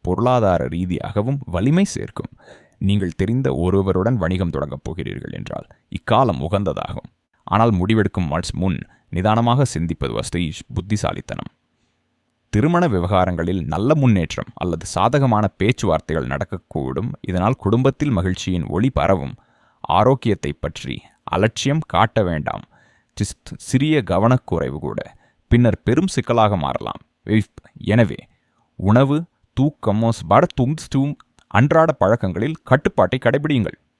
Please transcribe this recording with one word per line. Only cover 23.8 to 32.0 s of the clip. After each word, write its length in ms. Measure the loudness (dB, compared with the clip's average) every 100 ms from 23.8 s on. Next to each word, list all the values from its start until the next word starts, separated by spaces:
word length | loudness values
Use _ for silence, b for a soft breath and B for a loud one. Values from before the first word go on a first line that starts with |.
| 2 0
கவனக்குறைவு 760 | 0 2 4 2 0 -4 -4 -6
கூட 380 | -8 -8 -10 -16 _ _ _
பின்னர் 340 | 4 4 2
பெரும் 240 | 0 0 0
சிக்கலாக 500 | -2 0 2 2 0
மாறலாம். 440 | -2 -6 -8 -12 _ _ -2 0 0 -10 -20 -10
எனவே 320 | 0 2 2 -2 -16 _ _ _ _ -4
உணவு, 480 | 2 4 4 0 -4 _ _
தூக்கம், 500 | -2 0 0 -2 0 0 -2 2 4 4 0 -2 -2 -4 -2 -2 -6 _ _ _
அன்றாட 460 | 2 4 6 4
பழக்கங்களில் 680 | 2